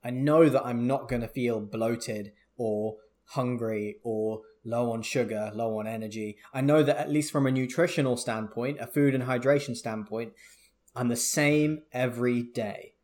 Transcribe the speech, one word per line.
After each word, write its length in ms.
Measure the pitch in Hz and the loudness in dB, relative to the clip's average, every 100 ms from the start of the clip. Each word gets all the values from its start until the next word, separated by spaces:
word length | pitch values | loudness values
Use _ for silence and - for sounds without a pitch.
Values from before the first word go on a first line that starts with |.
I 80 | 123 | -8
know 380 | 127 143 160 160 | -2 4 6 8
that 160 | 127 | 6
I'm 220 | 123 120 120 | 0 -2 0
not 220 | 135 - | 0 -2
gonna 200 | 123 113 | -4 -4
feel 320 | - 120 110 | -2 -2 -2
bloated 720 | 104 110 113 117 - 107 101 _ _ - | -4 -4 -2 -2 -4 -8 -10 _ _ -6
or 400 | 113 107 110 107 _ _ _ | -2 -2 -4 -8 _ _ _
hungry 680 | 139 123 120 113 107 104 107 | -4 -2 -2 -2 -2 -4 -8
or 400 | 120 110 110 110 - _ | -6 -2 -2 -4 -10 _
low 260 | 117 117 120 | -6 -2 0
on 100 | 113 | -2
sugar, 500 | 107 131 110 110 107 | -4 -2 -2 -2 -6
low 240 | 107 113 107 | -4 -4 -4
on 80 | 110 | -6
energy. 500 | 113 110 110 107 107 - | -6 -8 -8 -8 -10 -12
I 80 | 131 | -2
know 220 | 139 151 | 4 6
that 140 | 143 139 | 6 2
at 140 | 147 | 2
least 200 | 147 147 | 0 0
from 160 | 147 135 | 0 2
a 40 | |
nutritional 640 | 131 127 - 170 - 135 120 | 2 -2 2 0 2 0 0
standpoint, 640 | - 110 107 - 127 147 | -2 -4 -6 -6 -6 -6
a 60 | 113 | -4
food 260 | 147 143 | 2 4
and 100 | 131 | 2
hydration 520 | 127 127 131 143 143 120 | 0 0 4 2 2 -8
standpoint, 560 | 117 110 101 110 113 - - - _ _ _ 123 | -6 -6 -6 -6 -8 -12 -20 -20 _ _ _ -4
I'm 120 | 120 | 0
the 80 | 120 | 0
same 640 | - 156 147 151 151 156 - | 0 2 4 4 2 0 -6
every 500 | 127 127 117 123 123 | -2 -2 0 0 0
day. 520 | 120 120 107 - - _ | -2 -4 -6 -6 -16 _